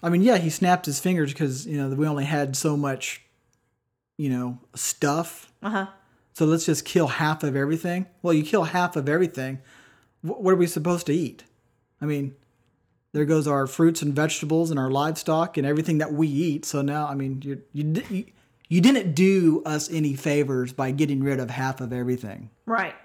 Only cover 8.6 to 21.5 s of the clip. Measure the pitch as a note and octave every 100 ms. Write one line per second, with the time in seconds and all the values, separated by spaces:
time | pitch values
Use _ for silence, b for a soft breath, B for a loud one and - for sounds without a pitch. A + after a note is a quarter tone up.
8.6 | D#3 F3+ F3 D#3+ C3+ D#3+ F3 - C3 C3+
9.6 | b b b b b b D#3+ A#3 F#3 F#3
10.6 | E3+ E3+ D#3+ F3 E3 D#3+ C#3 - - _
11.6 | _ _ _ - D3 C#3+ C#3 C3+ _ _
12.6 | _ _ _ _ _ D3 D3 D#3+ D3 C#3+
13.6 | C3+ - E3 E3 D3 C#3 D#3 - D3+ D#3+
14.6 | E3 D3 C3 C3+ D3+ D#3+ - D#3 E3 D#3+
15.6 | C#3 D3+ D#3+ D#3 D#3 D3 D#3+ C#3 F3 C#3+
16.6 | - C#3+ C#3 D3 D3 C#3 C3+ C3+ C#3 C3+
17.6 | - D3 D3+ E3 - G3 - _ b b
18.6 | b F3 G#3 C4+ F#3+ C#3+ F#3+ G3 E3+ D3
19.6 | D#3 D3+ D3+ D#3+ D3+ C3+ D#3 D3 C#3 C3
20.6 | B2+ - C3 C#3 D3+ C3+ C#3 C3 B2+